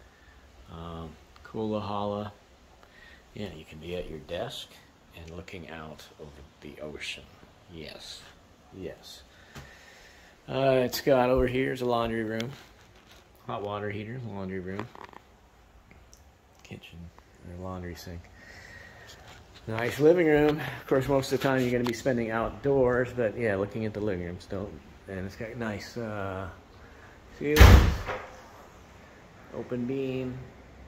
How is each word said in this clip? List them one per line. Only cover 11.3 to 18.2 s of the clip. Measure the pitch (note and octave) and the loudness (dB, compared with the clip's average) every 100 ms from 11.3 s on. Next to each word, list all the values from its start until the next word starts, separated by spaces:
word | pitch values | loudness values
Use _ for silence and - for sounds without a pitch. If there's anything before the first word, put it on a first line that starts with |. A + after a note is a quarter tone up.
over | C3 B2 | 6 4
here | B2+ C3+ | 2 0
is | C3 | 0
a | |
laundry | B2 A#2 A#2 A2+ | 0 2 0 -2
room, | A2 A2+ A#2+ C3+ - - - - - - - - - | -2 -4 -6 -10 -18 -20 -20 -20 -20 -20 -20 -18 -10
hot | A#2 | -8
water | G2+ G#2 G#2 | -6 -6 -6
heater, | G#2 G#2+ B2+ A2+ | -6 -8 -10 -10
laundry | G2+ F#2+ F#2+ | -8 -8 -8
room, | F2+ G2 A#2 - - - - - - - - - - - - - - - _ - | -8 -8 -10 -12 -18 -20 -20 -20 -20 -20 -20 -20 -20 -20 -20 -20 -20 -20 _ -20
kitchen, | - - - E2+ E2+ - - - F2+ | -18 -18 -18 -18 -18 -20 -20 -20 -16
or | F2 | -12
laundry | F#2 F#2 F2+ | -10 -8 -10
sink. | E2 - F2 | -12 -12 -14